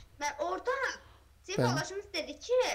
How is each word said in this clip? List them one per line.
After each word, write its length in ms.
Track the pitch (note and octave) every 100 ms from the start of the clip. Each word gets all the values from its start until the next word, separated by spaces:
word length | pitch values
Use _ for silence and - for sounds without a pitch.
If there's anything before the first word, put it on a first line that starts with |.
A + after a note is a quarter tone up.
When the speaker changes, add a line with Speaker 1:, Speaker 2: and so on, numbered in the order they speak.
| - -
Speaker 1:
Mən 180 | D4 -
orada 320 | E4+ F#4 - C5+ B4+ - - - - -
sinif 160 | - F#4+
Speaker 2:
Bəli. 40 | A#2+
Speaker 1:
yoldaşımız 360 | C3 - G4 -
dedi 260 | E4+ - D4
ki, 140 | - B4+ G4